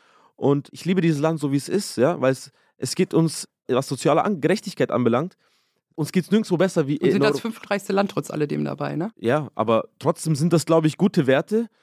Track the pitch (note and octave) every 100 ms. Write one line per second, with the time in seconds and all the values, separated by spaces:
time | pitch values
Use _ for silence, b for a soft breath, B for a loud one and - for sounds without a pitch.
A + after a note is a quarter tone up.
0 | b b b - C3 C#3+ - - E3 F3+
1 | E3 C#3+ D#3 D#3+ C#3+ C#3 - G#3 - -
2 | C3 - C3 C3+ - _ _ _ B2+ -
3 | F#3 D#3+ E3 - - _ - B2+ - C3
4 | D#3+ D3+ G3+ F3 D3 G#3 G3 - C3 A#2+
5 | A#2+ A#2+ F3 - _ _ _ _ _ -
6 | D3+ F#3+ - G#3+ - E3 F#3 F3 C#3 D3+
7 | - F#3+ G#3+ G#3 A3+ - - G3+ - G3
8 | G3 - - D3+ D3 D3 D3 D3 C#3+ D3
9 | G3+ - A2+ D3 C3+ - A2 A2+ - -
10 | C#3+ F3 D#3+ C#3 E3 E3+ - E3 D#3 -
11 | G3 - C3 C3 - A3 A#3 _